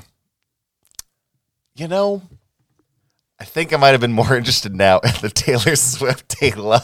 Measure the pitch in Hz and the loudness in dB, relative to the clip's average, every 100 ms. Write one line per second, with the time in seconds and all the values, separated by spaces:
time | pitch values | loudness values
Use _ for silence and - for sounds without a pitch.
0 | - _ _ _ _ _ _ _ _ - | -14 _ _ _ _ _ _ _ _ -20
1 | - _ _ _ _ _ _ 123 160 185 | -20 _ _ _ _ _ _ -14 -6 -2
2 | 302 196 185 - _ _ _ _ _ _ | -2 -4 -10 -20 _ _ _ _ _ _
3 | _ _ _ _ - 160 160 151 139 135 | _ _ _ _ -12 -6 -2 4 4 4
4 | 120 110 101 127 117 - 104 92 98 92 | 2 0 0 0 0 -4 -4 2 4 4
5 | - - 104 - - 123 160 143 131 123 | 2 -2 -4 -4 -2 0 0 0 -2 -4
6 | 131 127 - - 139 101 104 117 | -4 -6 -8 -2 -2 -2 0 0